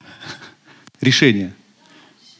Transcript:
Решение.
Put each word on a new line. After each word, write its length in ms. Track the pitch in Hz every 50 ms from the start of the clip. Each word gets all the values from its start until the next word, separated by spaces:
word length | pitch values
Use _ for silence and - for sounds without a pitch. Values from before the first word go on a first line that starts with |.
| - - - - - - - - - - - _ _ _ - - - - _ - -
Решение. 520 | 127 131 - 160 135 110 101 95 90 98 _ _ _ _ _ _ _ - - - _ _ _ _ - - _